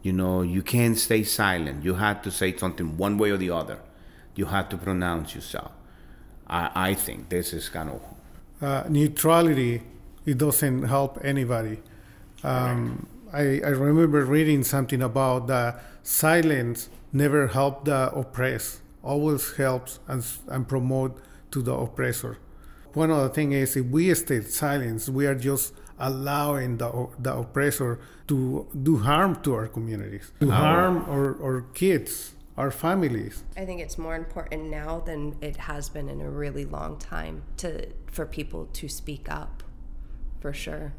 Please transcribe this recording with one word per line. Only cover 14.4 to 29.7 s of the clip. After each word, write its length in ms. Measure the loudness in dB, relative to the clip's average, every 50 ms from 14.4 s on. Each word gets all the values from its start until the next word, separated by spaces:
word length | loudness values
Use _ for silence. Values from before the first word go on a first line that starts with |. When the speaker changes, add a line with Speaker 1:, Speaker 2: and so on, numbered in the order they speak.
| 6 6 4 4 4
Speaker 2:
something 380 | 2 2 0 2 2 0 0
about 460 | 0 2 2 2 4 4 2 2 0
that 340 | 0 0 2 0 0 -2 -6 -14 -20 -20 -14 -4
silence 840 | 0 0 4 6 6 6 8 6 6 4 4 2 0 -2 -4 -8 -12 -14 -20 -12 -2
never 360 | 2 4 4 6 6 4 4
helped 380 | 4 4 4 2 2 2 0 0
the 260 | 2 2 2 2 2 0
oppressed, 680 | -2 -6 -4 -2 -2 0 0 0 -2 -6 -8 -10 -12 -18 -20 -20 -14 -6
always 520 | -2 0 2 2 2 2 2 0 -4 -2
helps 440 | 0 0 2 2 0 -4 -8 -14 -14 -8
and, 140 | -6 -4 -4
s-, 180 | -4 -6 -8 -10 -10
and 200 | -6 -4 -4 -2
promote 520 | 0 0 0 0 0 0 0 0 -2 -4 -10 -18 -20 -20 -20 -16 -6
to 100 | -4 -4 -2
the 100 | -2 -2
oppressor. 640 | -2 -4 -4 -4 -2 -2 -2 -2 -4 -6 -8 -12 -14 -18 -20 -20 -20 -20 -20 -20 -20 -20 -8 -2
One 160 | 0 2 4
other 200 | 4 2 2 2
thing 220 | 2 0 0 2
is, 240 | 2 2 2 2 0
if 120 | 0 0
we 260 | 2 2 4 6 6 4
stay 280 | 4 2 0 0 0
silent, 680 | 0 -2 -4 -2 0 0 0 0 0 -2 -4 -4 -4 -2
we 160 | 0 2 2
are 100 | 2 2
just 380 | 2 0 0 0 0 -2 -4 -6 -14 -20 -20 -10
allowing 800 | -4 -4 -4 -4 -4 -4 -2 0 0 0 0 0 0 0 -2 -2
the 100 | -2 -4
o-, 240 | -4 -2 -4 -6 -6 -8
the 180 | -6 -4 -4 -2
oppressor 640 | -4 -6 -4 0 2 2 2 2 0 -2 -2 -2 -4 -8 -18 -20 -18 -2
to 400 | 0 0 2 2 0 -2 -4 -6 -6 -8 0 4
do 160 | 4 4 4
harm 420 | 4 4 4 6 4 4 2 0
to 140 | 0 -2 0
our 120 | 0 -2
communities, 640 | -4